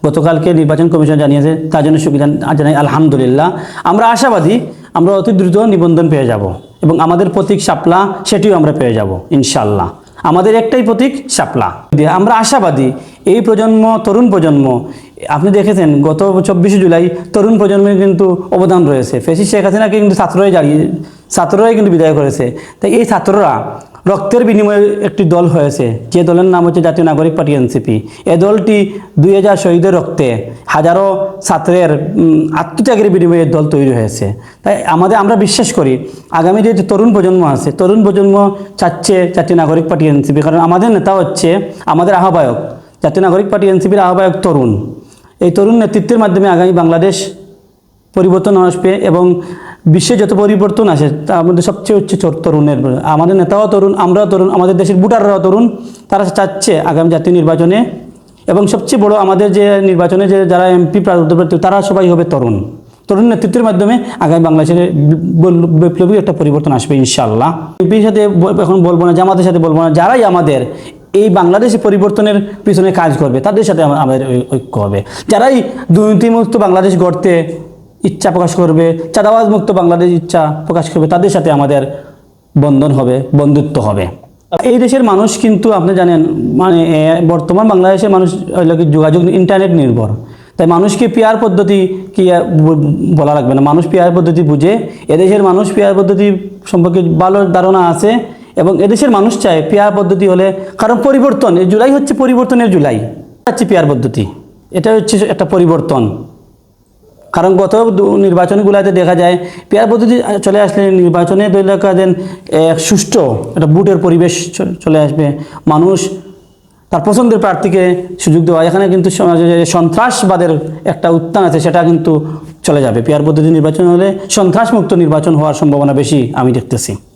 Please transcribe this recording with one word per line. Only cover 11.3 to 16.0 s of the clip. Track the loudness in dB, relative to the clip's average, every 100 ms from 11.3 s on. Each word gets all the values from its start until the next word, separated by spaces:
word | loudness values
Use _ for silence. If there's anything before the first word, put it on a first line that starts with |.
| -6 -4 -2 -4 -6 -4 0 0
আমরা | 0 0 0
আশাবাদী | 0 0 0 0 -2 -4 -14 -8 0
এই | 0
প্রজন্ম, | 2 0 2 2 2 0
তরুণ | 0 2 2
প্রজন্ম, | 2 2 2 0 -2 -6 -16 -20 -18 -6
আপনি | -2 0
দেখেছেন | 2 2 0 2 2